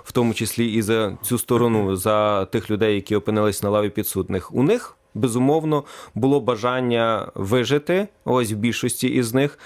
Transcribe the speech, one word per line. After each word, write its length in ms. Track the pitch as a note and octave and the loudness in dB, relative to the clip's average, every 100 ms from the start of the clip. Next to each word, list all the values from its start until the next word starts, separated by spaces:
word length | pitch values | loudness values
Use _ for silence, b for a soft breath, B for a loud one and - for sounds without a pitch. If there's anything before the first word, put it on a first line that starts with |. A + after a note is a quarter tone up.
в 80 | - | -4
тому 220 | B2+ A#2 | 0 0
числі 320 | G#2+ A2 - A#2 | 0 -4 -2 0
і 100 | A2 | 0
за 340 | G#2 A2+ G#2 - | 0 0 0 -4
цю 160 | - A#2+ | -4 -4
сторону, 580 | - A#2+ A#2+ A2 G2 F#2+ | 2 2 4 2 2 0
за 480 | A2 G#2+ G#2+ G2+ | 2 2 2 2
тих 260 | F#2+ A#2 - | 0 -4 -2
людей, 240 | G#2 G#2+ | 0 2
які 220 | G#2 F#2 G#2 | 0 0 -2
опинились 460 | - G#2+ G#2 F#2+ | 0 0 0 0
на 80 | G2+ | 0
лаві 200 | G#2 G#2 | 0 0
підсудних. 640 | A2 G2+ F#2+ F#2 F#2+ - | -2 -4 -4 -2 -4 -4
У 80 | A#2+ | 0
них, 340 | C#3+ A#3+ - - _ | 2 2 -2 -20 _
безумовно, 720 | A2 B2 A#2 C3 D#3 D#3 D3 - B B | -2 0 2 2 2 0 -2 -4 B B
було 260 | G#2+ C3 C#3 | -2 2 2
бажання 880 | A#2 A2+ B2 B2+ B2 A#2 A2+ G#2+ - | 0 -2 0 0 0 0 2 0 -4
вижити, 720 | - G2 B2+ A2+ C#3+ C#3+ F3+ G3+ _ | -6 0 0 2 0 0 -2 -2 _
ось 280 | - B2+ A#2 | 0 0 0
в 40 | G#2+ | 0
більшості 520 | A#2 A2 B2+ - B2+ | -2 0 -4 -2 0
із 260 | B2+ A#2 | 0 0
них, 240 | B2+ C#3+ - | 0 0 -4